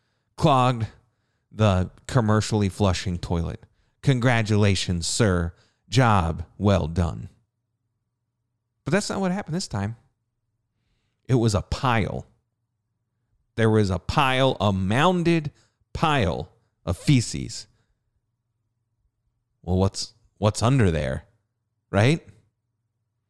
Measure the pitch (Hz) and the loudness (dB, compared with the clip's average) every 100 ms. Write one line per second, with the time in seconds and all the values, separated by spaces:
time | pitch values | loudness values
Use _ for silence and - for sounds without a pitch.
0 | _ _ _ - 160 135 127 123 110 - | _ _ _ -2 2 4 2 0 -6 -10
1 | _ _ _ _ _ - 107 92 87 - | _ _ _ _ _ 0 2 2 0 -6
2 | - 135 110 107 - 110 101 - 101 87 | -4 0 2 2 2 0 0 0 0 0
3 | - 87 - 87 80 - - _ _ _ | -4 -6 -4 -4 -4 -10 -16 _ _ _
4 | - 127 123 117 107 107 101 95 - 90 | 0 2 2 0 2 2 2 2 -2 -4
5 | 80 - 113 87 85 - _ _ _ 107 | -4 0 0 2 -2 -8 _ _ _ 2
6 | 120 104 82 82 - - 98 95 85 82 | 4 2 0 -4 -10 -2 2 2 0 -2
7 | 82 55 98 - _ _ _ _ _ _ | -2 -4 -12 -18 _ _ _ _ _ _
8 | _ _ _ _ _ _ _ _ - 175 | _ _ _ _ _ _ _ _ -2 -2
9 | - - 190 190 - 135 - 104 101 117 | -2 -4 -4 -4 -6 -8 -6 -6 -6 -8
10 | _ _ _ _ _ _ _ _ _ _ | _ _ _ _ _ _ _ _ _ _
11 | _ _ - 123 117 98 - - 131 117 | _ _ -2 0 2 0 -4 -4 -2 0
12 | 87 - - _ _ _ _ _ _ _ | -2 -6 -12 _ _ _ _ _ _ _
13 | _ _ _ _ _ - 113 110 101 92 | _ _ _ _ _ -2 2 2 0 -2
14 | - - 135 131 135 - 101 95 95 113 | -2 0 0 2 0 0 0 0 0 2
15 | 165 180 165 170 147 - _ _ _ - | 2 2 0 0 -2 -12 _ _ _ -4
16 | 165 143 92 64 - _ _ _ - 92 | -2 0 -2 -4 -10 _ _ _ -8 -4
17 | - 135 - 71 60 - - _ _ _ | 2 2 2 -6 -10 -12 -18 _ _ _
18 | _ _ _ _ _ _ _ _ _ _ | _ _ _ _ _ _ _ _ _ _
19 | _ _ _ _ _ _ - 92 98 - | _ _ _ _ _ _ -4 0 0 -2
20 | - _ _ _ 104 - 107 135 98 78 | -10 _ _ _ -2 2 2 4 2 0
21 | 69 67 - _ _ _ _ _ _ 98 | -2 -6 -10 _ _ _ _ _ _ 2
22 | 117 170 - - _ _ _ _ _ _ | 2 2 -4 -20 _ _ _ _ _ _
23 | _ _ _ | _ _ _